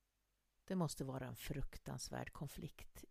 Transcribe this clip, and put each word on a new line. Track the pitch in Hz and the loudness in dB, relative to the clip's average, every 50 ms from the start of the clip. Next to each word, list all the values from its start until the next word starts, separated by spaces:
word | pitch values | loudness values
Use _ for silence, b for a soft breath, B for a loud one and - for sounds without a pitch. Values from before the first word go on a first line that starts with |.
| _ _ _ _ _ _ _ _ _ _ _ _ - | _ _ _ _ _ _ _ _ _ _ _ _ 0
Det | - 190 | 2 6
måste | 185 170 143 - - 139 | 6 6 6 4 2 0
vara | 135 131 135 127 | 0 0 0 0
en | 123 117 | -2 -4
fruktansvärd | - - - 156 139 131 - - - - 139 135 131 - - - - 123 - - | -4 -2 0 2 2 2 0 -2 -4 -4 -2 -2 -2 -2 -2 -2 -2 -2 -2 -4
konflikt | - 151 139 - - 170 147 - - - - - - - - | -4 -4 -4 -4 -4 -6 -6 -6 -10 -12 -12 -12 -14 -8 -2